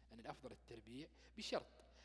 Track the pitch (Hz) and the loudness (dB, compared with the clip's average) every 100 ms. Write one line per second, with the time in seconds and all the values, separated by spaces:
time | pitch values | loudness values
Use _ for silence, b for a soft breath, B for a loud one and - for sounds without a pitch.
0 | B 113 117 - 127 107 - 113 107 127 | B -6 -2 0 -2 -4 -6 -6 -4 -4
1 | 160 B B - - 214 - - - B | -4 B B 0 8 8 6 -12 -16 B